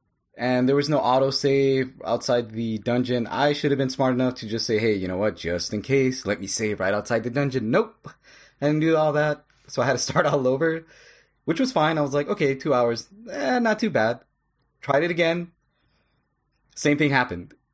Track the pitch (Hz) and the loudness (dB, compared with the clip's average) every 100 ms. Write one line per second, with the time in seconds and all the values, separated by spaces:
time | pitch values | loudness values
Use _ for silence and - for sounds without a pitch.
0 | _ _ _ - 123 127 127 143 143 147 | _ _ _ -6 -2 2 2 2 2 0
1 | 120 131 135 - 143 139 135 135 131 - | 2 2 2 0 0 2 2 2 -2 -6
2 | 85 120 - 120 113 110 117 110 107 120 | -4 -4 0 0 -2 -4 -4 -4 -2 0
3 | 117 123 113 104 147 143 143 131 131 - | 0 -2 -2 0 0 2 0 0 -2 0
4 | 131 123 127 123 110 113 - 107 113 101 | 0 2 0 -2 -6 -6 -2 0 2 0
5 | 92 92 104 82 82 87 - 107 101 139 | -2 -2 -2 -2 -4 -4 -4 -6 0 2
6 | 131 127 92 104 98 - 107 101 95 104 | 2 0 -4 -4 -4 -2 -2 -2 0 -2
7 | 101 117 120 131 143 127 110 165 226 - | 0 -2 -2 -2 -2 -2 0 0 0 -6
8 | - - _ - - - 143 151 160 160 | -20 -20 _ -20 -20 -4 0 2 2 2
9 | 156 147 151 147 _ _ - - 123 - | 2 2 0 -2 _ _ -10 -2 0 0
10 | - 170 156 143 127 131 165 165 - - | -2 0 2 2 2 2 0 -2 -8 -20
11 | - - _ _ - 160 254 170 156 156 | -20 -20 _ _ -4 -2 0 2 2 2
12 | 143 143 147 208 143 135 151 127 120 117 | 0 0 -2 0 0 0 0 2 2 0
13 | - - 233 285 277 254 233 214 220 135 | -6 -18 -12 -4 0 2 2 0 0 2
14 | 110 120 _ _ _ _ _ _ - 139 | 0 -2 _ _ _ _ _ _ 0 0
15 | 170 170 165 170 175 _ _ _ _ _ | 2 0 0 0 -6 _ _ _ _ _
16 | _ _ _ _ _ _ _ - 151 147 | _ _ _ _ _ _ _ -4 0 2
17 | 151 135 123 87 87 _ _ | 2 2 0 -4 -12 _ _